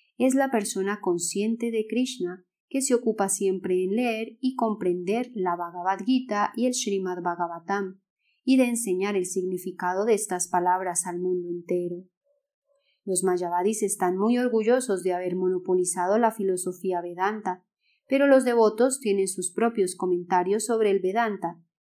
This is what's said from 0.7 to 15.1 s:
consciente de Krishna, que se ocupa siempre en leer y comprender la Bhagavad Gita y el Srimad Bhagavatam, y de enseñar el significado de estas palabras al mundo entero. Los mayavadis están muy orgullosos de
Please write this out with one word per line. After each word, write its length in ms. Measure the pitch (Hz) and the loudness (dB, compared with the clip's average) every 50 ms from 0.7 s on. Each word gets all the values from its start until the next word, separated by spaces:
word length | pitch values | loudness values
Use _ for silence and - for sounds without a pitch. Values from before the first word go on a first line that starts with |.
| - 196 190 202 208 202 | -2 -2 -2 -2 -2 -2
consciente 680 | - 185 175 170 - - - 196 208 220 226 233 233 233 | -2 -2 -2 -2 -2 -4 -4 -2 -2 -2 -2 -2 -4 -4
de 160 | 226 220 214 | -2 -2 -4
Krishna, 600 | 220 220 247 254 254 - - 180 175 185 - _ _ _ _ _ _ | -2 -2 -2 -2 -2 -4 -6 -6 -8 -8 -10 _ _ _ _ _ _
que 120 | - 269 | -4 -2
se 140 | 262 - 247 | 0 2 0
ocupa 320 | 233 247 226 214 220 196 | 2 2 0 0 0 0
siempre 560 | 190 - - 202 190 190 185 185 185 180 185 185 | -2 0 0 0 0 0 0 -2 0 0 0 0
en 80 | 190 | 0
leer 460 | 208 240 247 240 220 220 226 - - - | 0 0 0 0 -2 -4 -6 -10 -8 -4
y 160 | 262 262 262 | -4 -4 -2
comprender 760 | - 233 220 208 220 190 180 175 180 175 185 214 240 247 240 247 | 0 0 0 0 0 0 0 0 0 0 -2 -2 -2 -2 -4 -4
la 220 | 208 185 180 175 | -4 -2 -2 -2
Bhagavad 420 | 175 175 170 175 180 175 185 196 190 190 | -2 -6 -8 -8 -4 -2 -2 -2 0 0
Gita 480 | 240 262 254 254 - 208 208 208 - - | 0 0 2 0 0 0 0 0 0 0
y 100 | 226 247 | -2 -2
el 80 | 254 247 | -2 -2
Srimad 480 | - - 208 202 190 185 180 180 180 | -2 -2 -2 -2 -2 -2 -4 -4 -2
Bhagavatam, 800 | 175 175 175 175 175 170 170 170 165 185 196 202 196 185 190 _ _ _ _ _ _ _ _ _ - 254 | -4 -4 -2 -2 -4 -6 -6 -8 -6 -4 -4 -2 -4 -6 -8 _ _ _ _ _ _ _ _ _ 0 4
y 60 | 269 | 4
de 80 | 262 254 | 4 4
enseñar 540 | 240 240 226 233 196 180 185 196 208 208 | 4 2 -2 -2 -2 -2 0 0 0 0
el 80 | 190 180 | 0 -2
significado 800 | 185 - 190 180 185 185 180 - 190 180 - 180 180 185 190 208 | -2 -2 -4 -4 -4 -4 -6 -8 -8 -8 -4 -4 -2 -2 0 2
de 80 | 233 214 | 2 2
estas 340 | 202 - - 185 180 - | 0 0 -4 -4 -4 -2
palabras 580 | - - 175 175 180 185 185 190 185 175 - - | 0 0 2 4 4 2 2 0 -2 -2 -4 -4
al 140 | 185 175 175 | -4 -4 -2
mundo 300 | 180 180 180 180 175 175 | -2 -2 -2 -2 -4 -6
entero. 560 | 175 175 175 175 180 180 175 175 175 180 185 _ _ _ _ _ _ _ _ _ _ _ _ _ _ _ _ _ _ _ - | -8 -6 -4 -2 -2 -2 -2 -4 -6 -8 -12 _ _ _ _ _ _ _ _ _ _ _ _ _ _ _ _ _ _ _ -4
Los 220 | 196 185 175 185 | -2 -2 0 2
mayavadis 580 | 185 180 175 180 170 175 175 180 214 220 214 208 | 2 0 0 0 -2 0 0 0 0 0 0 -2
están 340 | 196 - - 185 180 185 | -4 -2 0 0 0 0
muy 200 | 190 208 226 247 | 2 2 2 2
orgullosos 640 | 247 254 240 220 220 208 226 247 262 254 233 196 180 175 | 2 2 2 0 2 2 4 2 2 2 0 -2 -2 0
de 80 | 185 | -2